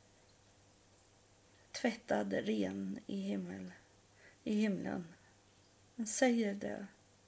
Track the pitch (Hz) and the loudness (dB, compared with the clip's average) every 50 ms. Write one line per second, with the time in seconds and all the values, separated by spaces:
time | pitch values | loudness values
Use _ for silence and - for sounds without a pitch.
0 | - - - - - - - - - - - - - - - - - - - - | -2 -2 -4 -4 -4 -4 -4 -4 -4 -4 -4 -4 -4 -4 -4 -4 -4 -4 -4 -4
1 | - - - - - - - - - - - - - - - - - 240 226 - | -4 -4 -4 -4 -4 -4 -4 -4 -4 -4 -2 -4 -4 -2 -2 0 2 2 2 0
2 | - - 208 208 208 196 202 - - 202 220 214 196 185 196 196 196 190 196 - | 0 2 2 2 4 4 2 2 2 2 2 2 2 0 0 -2 -2 -2 -2 -2
3 | - - 202 196 190 196 202 196 180 175 185 196 190 180 - - - - - - | -2 -2 -2 -2 -2 0 0 0 0 -2 -2 -2 -2 -2 -2 -2 -4 -4 -4 -4
4 | - - - - - - - - - - 214 208 214 214 190 170 - - - 190 | -4 -4 -4 -4 -4 -4 -4 -2 0 2 4 6 6 6 4 4 2 0 0 0
5 | 175 165 175 - - - - - - - - - - - - - - - - - | 0 -2 -4 -4 -4 -4 -4 -4 -4 -4 -4 -4 -4 -4 -4 -4 -4 -4 -4 -2
6 | 226 214 - - 269 254 240 233 226 202 196 202 208 208 208 - 202 196 - - | -2 0 4 6 6 8 8 6 4 4 2 0 -2 -4 -4 -4 -4 -4 -2 -2
7 | - - - - - | -2 -2 -2 -4 -4